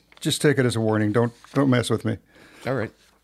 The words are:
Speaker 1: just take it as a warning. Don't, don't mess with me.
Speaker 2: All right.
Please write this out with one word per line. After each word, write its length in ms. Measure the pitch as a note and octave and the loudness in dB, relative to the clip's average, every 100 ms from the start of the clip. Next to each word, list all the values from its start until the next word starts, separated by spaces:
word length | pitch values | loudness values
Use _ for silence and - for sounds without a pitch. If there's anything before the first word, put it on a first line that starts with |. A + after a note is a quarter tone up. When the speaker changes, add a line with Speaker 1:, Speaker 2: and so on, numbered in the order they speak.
| _ - | _ -8
Speaker 1:
just 200 | D#3 - | -6 0
take 160 | D3+ C3 | 2 2
it 80 | B2 | 0
as 100 | A2+ | 0
a 60 | |
warning. 300 | A2 G#2+ G#2 | 0 0 2
Don't, 200 | A2+ A#2 - - | 2 0 -4 -6
don't 160 | C3+ C#3 | -2 2
mess 200 | B2 - | 2 0
with 120 | G#2+ | -4
me. 140 | A2 G#2 _ - - - A#2 | -4 -6 _ -20 -20 -12 -8
Speaker 2:
All 80 | |
right. 180 | C3 G#2+ _ _ _ | -6 -8 _ _ _